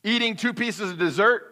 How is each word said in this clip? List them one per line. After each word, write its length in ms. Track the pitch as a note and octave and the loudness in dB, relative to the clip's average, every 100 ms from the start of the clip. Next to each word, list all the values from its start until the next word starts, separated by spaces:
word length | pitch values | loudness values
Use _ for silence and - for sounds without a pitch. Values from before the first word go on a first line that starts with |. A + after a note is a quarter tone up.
Eating 320 | G3+ A#3+ A#3 | 0 0 0
two 180 | G3+ A#3+ | -2 -4
pieces 380 | F3+ A#3 F3 G3 | -2 -6 -4 -6
of 60 | E3+ | -2
dessert 500 | E3+ C#3 A3 A#3+ - | -2 4 4 4 -4